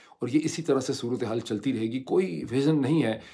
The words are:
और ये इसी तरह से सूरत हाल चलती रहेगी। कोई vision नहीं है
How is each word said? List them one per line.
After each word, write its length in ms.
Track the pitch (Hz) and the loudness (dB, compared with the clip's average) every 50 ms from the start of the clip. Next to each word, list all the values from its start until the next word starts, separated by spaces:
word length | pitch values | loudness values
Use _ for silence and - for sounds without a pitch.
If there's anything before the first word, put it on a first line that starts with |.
| - - - - | -20 -20 -12 -8
और 80 | - 120 | -4 0
ये 100 | 120 156 | 2 2
इसी 220 | 156 165 165 - | 2 0 -4 -4
तरह 180 | 160 160 139 131 | 0 2 2 2
से 140 | 127 - 135 | 2 -2 -4
सूरत 300 | - - 120 123 117 120 | -4 -2 -4 -2 -2 -2
हाल 160 | 104 113 120 | -2 -2 -4
चलती 320 | 117 - 113 104 - 139 | -4 -4 -4 -2 -2 -2
रहेगी। 280 | 123 110 110 113 117 131 | -2 0 -2 -2 -4 -4
कोई 480 | 131 - - 180 190 185 170 151 - 117 | -4 0 2 2 2 2 -2 -6 -6 -2
vision 240 | 117 135 139 151 160 | 0 2 2 4 4
नहीं 280 | 151 135 123 160 160 131 | 4 4 2 2 4 2
है 180 | 113 110 110 - - | 2 0 -2 -6 -16